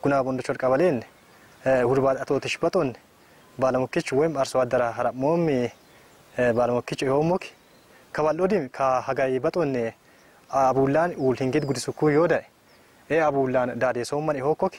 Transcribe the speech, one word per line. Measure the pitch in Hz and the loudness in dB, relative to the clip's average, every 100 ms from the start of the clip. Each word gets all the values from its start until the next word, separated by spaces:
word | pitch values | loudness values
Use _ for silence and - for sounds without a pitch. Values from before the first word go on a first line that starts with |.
guna | 143 139 | 0 0
bondo | 131 131 | 0 -4
chor | 127 127 | -4 -2
qabalen, | 131 135 180 131 - - - - - - | 0 2 2 0 -6 -20 -20 -20 -20 -8
eh, | 131 131 123 | 0 2 2
hurbaat | 135 135 131 | 2 2 0
atootish | 127 139 127 - | -2 -2 -2 -2
baton, | 165 190 143 113 - _ - - - - | 0 0 0 -4 -20 _ -20 -20 -20 -2
baalamukkich | 131 127 127 - - | 0 0 0 -2 -2
wem | 131 165 139 | 0 0 0
arso | 131 127 | -2 0
addara | 123 123 120 | 0 0 0
harapmoom, | 113 123 120 139 170 165 | -2 -4 -2 0 2 2
eh, | 131 120 - - - - - - - | 0 -2 -6 -20 -20 -20 -20 -14 -2
baalamukkich | 123 113 120 120 - - | 0 2 2 0 -4 -4
ihoomok, | 139 135 165 185 - - _ - _ - - | 0 2 2 0 -4 -20 _ -20 _ -20 -10
kabal | - 156 156 | -2 0 0
odim | 185 202 127 | 0 0 -2
ka | - 135 127 117 | -2 0 0 -2
hagai | 135 135 131 | -2 0 0
baton, | 151 185 151 131 | -2 -2 -2 -2
eh, | 113 - _ - - - _ | -4 -8 _ -20 -20 -20 _
abulaan | 131 131 131 135 147 175 160 | 0 2 4 2 2 0 0
uul | 131 123 | -2 0
hingid | 131 135 | 0 -2
gudisukku | 143 127 - - 151 | -2 -4 -6 0 2
yoo | 147 170 | 4 4
da'e, | 147 - _ _ _ _ _ - | 2 -2 _ _ _ _ _ -4
eh, | 156 151 | 0 2
abulaan | 139 131 127 123 120 | 2 0 0 0 0
daadee | 127 120 | -2 0
soomman | 117 143 156 147 | -4 -4 -2 -2
ihookok | 135 156 190 | -2 0 -2